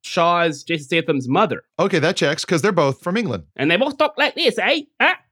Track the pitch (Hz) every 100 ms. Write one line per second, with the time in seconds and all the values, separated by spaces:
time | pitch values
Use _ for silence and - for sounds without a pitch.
0 | - - 170 175 170 139 - 165 139 170
1 | 160 143 123 156 208 - _ - 190 180
2 | 156 196 151 160 - 170 196 175 143 127
3 | 175 208 196 101 76 - 143 175 269 285
4 | 302 302 285 - 320 - 202 311 285 _
5 | 311 370 _